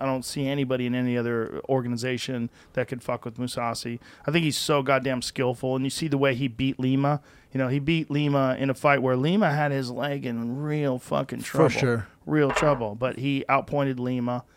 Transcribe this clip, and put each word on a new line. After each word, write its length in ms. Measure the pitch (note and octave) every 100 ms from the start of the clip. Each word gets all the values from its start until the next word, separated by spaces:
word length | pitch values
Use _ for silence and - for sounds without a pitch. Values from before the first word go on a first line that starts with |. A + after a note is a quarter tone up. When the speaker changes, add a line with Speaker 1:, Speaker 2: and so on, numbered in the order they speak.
Speaker 1:
I 40 |
don't 180 | C3+ C3
see 220 | - D3 C3+
anybody 380 | C#3+ C3 B2+
in 100 | B2
any 220 | B2 B2 B2
other 460 | A#2 A#2 A2 - -
organization 840 | C3+ A#2+ A#2 B2+ B2 - B2 A#2 - -
that 140 | - B2
could 140 | B2
fuck 220 | - A#2+
with 140 | B2 A#2+
Mousasi. 600 | B2 - A#2 A#2 A#2+ A#2+ - - -
I 40 |
think 140 | E3+
he's 140 | D#3 -
so 240 | - D3
goddamn 400 | C3+ C3 C3 B2+
skillful, 520 | - - B2+ B2+ C3
and 100 | C3 C3+
you 40 |
see 180 | - E3
the 100 | C#3
way 160 | C#3
he 120 | B2 C#3
beat 300 | A2+ C3+ -
Lima. 440 | B2+ C3+ C#3 D3 - - _
You 60 | C3
know, 100 | C3
he 100 | C#3+
beat 320 | C#3+ E3 D3+
Lima 460 | C#3+ D3 C#3 C3 B2+
in 80 | C3+
a 60 |
fight 260 | B2 D3 C3+
where 160 | B2+ B2+
Lima 340 | D3 G3 F3
had 180 | D3 D3
his 180 | C#3 B2
leg 360 | A#2 C#3+ C#3 B2+
in 320 | A#2 A#2 C3
real 400 | D3+ D3+ C#3+ B2+
fucking 420 | - C#3+ - B2
Speaker 2:
For 60 | -
Speaker 1:
trouble. 220 | C#3 D3+
Speaker 2:
sure. 380 | - B2+ A#2 - - -
Speaker 1:
Real 240 | D3+ C#3
trouble, 440 | - D3+ B2+ A2
but 220 | A2 B2+ A2+
he 280 | C#3 C#3 -
outpointed 500 | C3+ - C#3+ C#3 B2+
Lima. 460 | B2 B2+ A#2+ B2 -